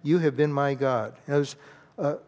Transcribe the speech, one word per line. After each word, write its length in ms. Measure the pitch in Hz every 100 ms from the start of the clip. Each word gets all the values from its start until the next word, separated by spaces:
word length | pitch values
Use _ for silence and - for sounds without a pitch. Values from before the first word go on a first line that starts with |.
you 160 | 147 175
have 180 | 156 127
been 160 | 151
my 220 | 143 143
God." 400 | 131 135 123 107 - -
In 80 |
other 60 | 143
words, 160 | 139 - - - _ -
uh, 160 | 147 -